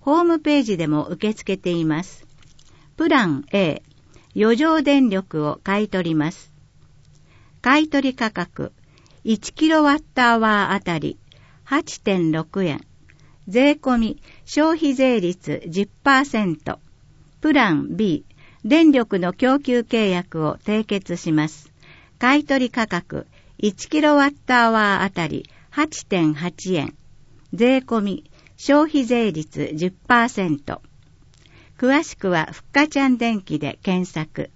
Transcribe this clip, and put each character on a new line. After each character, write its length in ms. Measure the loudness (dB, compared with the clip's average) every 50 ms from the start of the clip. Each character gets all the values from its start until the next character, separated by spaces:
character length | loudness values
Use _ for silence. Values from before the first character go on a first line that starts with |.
ホ 200 | _ 2 2 2
ー 40 | 4
ム 160 | 2 0 0
ペ 200 | 0 2 2 2
ー 20 |
ジ 160 | 2 0 -2 -2
で 80 | -2
も 180 | 0 0 -2 -2
受 240 | -4 -8 -4 -4 -4
け 60 | -4
付 240 | -6 -6 -6 -6 -4
け 40 |
て 100 | -4 -4
い 120 | -2 -2 -2
ま 180 | -2 -2 -2
す。 240 | -6 -10 -14 -20 -20 -20 -20 -20 -20 -20 -20 -20 -20 -20 -20 -20 -20 -20 _
プ 140 | -4 0 2
ラ 160 | 2 2 2
ン 180 | 0 -2 -4 -6 -4
A、 300 | -2 0 0 0 -2 -6 -10 _ _ _ _ _ -20 -20 _ _ -4
余 220 | 0 2 2 2
剰 240 | 2 2 2 2 2
電 300 | 2 4 4 4 4 2
力 360 | 2 -2 -4 _ -6 -4 -2
を 140 | -2 -4 -6
買 220 | _ -4 -2 -2 -2
い 40 | -2
取 220 | -2 -4 -2 0
り 40 | 0
ま 180 | 0 0 -2
す。 200 | -4 -10 -20 _ _ -20 -20 _ _ -20 -20 _ _ -20 _ _ _ _ _ _ _ -20 -20 _ _ -6
買 240 | 0 2 2 2 2
い 40 | 2
取 220 | 0 -2 0 -2
り 40 | -2
価 160 | -2 -4 -4
格、 420 | -4 -6 -8 -8 _ -10 -10 -10 _ _ -20 _ _ _ _ -20 _ _ _
一 280 | -2 -2 -2 -4 -14
キ 160 | -4 0 0 2
ロ 140 | 4 4
ワ 120 | 4 2 2
ッ 80 | 0 -4 -8 -2
ト 80 | 0
ア 160 | 2 2 4 2
ワ 300 | 2 2 2 0 0 0
ー 40 | -2
あ 60 | -4
た 180 | -4 -4 -6 -4
り 200 | -4 -6 -8 -10 -18 -20 -20 -20 -20 _ -20 -20 -10
八 360 | -4 -4 -4 -4 -4 -14 -8
点 320 | _ -2 0 0 0 0
六 320 | 0 -2 -4 -6 -6 -4 -2
円。 200 | -2 -4 -6 -10 _ -20 _ _ -20 -20 _ -20 -20 -20 _ -18
税 260 | -4 0 2 4 4
込 260 | 2 0 0 -2 0 0
み、 240 | 0 -2 -4 -10 -16 -20 -20 -20 -20
消 260 | -6 0 0 2 2
費 220 | 2 0 0 -2 0
税 260 | 2 2 2 2 2
率 420 | 0 -2 -4 -6 -8 -8 -8 -8 -8 -6
十 180 | -4 -4 -4 -4 -8 _
パ 180 | _ 2 2 2
ー 40 | 2
セ 200 | 0 -2 -2 -2
ン 120 | -2 -4
ト。 240 | -4 _ -10 -10 -10 _ -20 -20 _ -20 -20 -20 -20 -20 -20 _ _
プ 100 | -2 2
ラ 200 | 2 2 2 2
ン 240 | 0 -2 -2 -4 -4
B、 280 | -2 -2 -2 -2 -2 -6 -12 -20 -20 -20 -20 -20 _ -2
電 260 | 2 4 6 6 6
力 280 | 6 4 2 0 -2 -2
の 140 | -2 -2
供 260 | -2 0 0 2 2 0
給 220 | 0 0 -2 -2
契 280 | 0 0 0 0 2 2
約 380 | 0 -2 -4 -6 -6 -4 -4
を 100 | -4 -4 -4 _
締 200 | -2 -2 -2 -2
結 320 | -2 -4 -6 -4 -8 -10
し 140 | -8 -4 -2
ま 180 | 0 0 0 -2
す。 220 | -6 -14 -20 -20 _ _ -20 -20 -20 -20 -20 _ _ _
買 220 | 0 2 2 2
い 40 | 2
取 220 | 0 0 0 0
り 40 | -2
価 160 | -2 -4 -4
格、 400 | -2 -4 -8 -6 -8 -12 -12 -12 _ -20 -20 _ -20 -12 -4
一 300 | -4 -4 -4 -4 -10 -4
キ 120 | -2 2
ロ 160 | 2 4 4
ワ 100 | 4 2
ッ 80 | 2 0 -6 -4
ト 80 | 0 2
ア 160 | 2 4 4
ワ 300 | 2 2 2 2 0 0
ー 20 | -2
あ 60 | -4
た 160 | -4 -6 -6
り 220 | -6 -6 -8 -10 -12 -20 -20 -20 _
八 380 | -4 -4 -4 -4 -4 -14 -8
点 260 | _ -2 0 2 0
八 420 | 0 -2 -6 -8 -8 -8 -6 -4 -2
円。 200 | -2 -2 -6 -10 -16 -20 -20 -20 -20 -20 _ -20 -20 -16 _
税 260 | -2 0 2 2 2 2
込 220 | 0 -2 -4 -2
み、 300 | -2 -4 -6 -8 -12 -18 -20 -20 _ -20 _
消 280 | -12 0 4 4 4 4
費 200 | 2 0 -2 0
税 260 | 2 0 0 0 0
率 420 | -2 -4 -10 -10 -8 -8 -6 -6 -4
十 160 | -4 -4 -4
パ 340 | -4 _ -2 0 2 2 2
ー 40 | 0
セ 180 | -2 -4 -2 -2
ン 100 | -2 -4
ト。 220 | -4 -10 -12 -12 -12 -20 -20 -20 -20 -20 -20 _ -20 -20 -20 -20 _ -20 -20 -20 -20 -20 -8 -2
詳 180 | 0 2 2 2 0
し 120 | -4 -10
く 140 | -6 -4 -2
は、 180 | 0 0 -2 -4
ふ 80 | -10 -20
っ 20 | -20 -4
か 160 | 0 0 0
ち 120 | 2 0 0
ゃ 100 | 2 2
ん 100 | 2 0
電 240 | 0 -2 -2 -4
気 160 | -6 -6 -6 -6
で 220 | -6 -6 -10 _
検 260 | -4 -2 -2 -2 -2 -4
索。 440 | -6 -8 -8 -8 -8 -10 -10 -10 _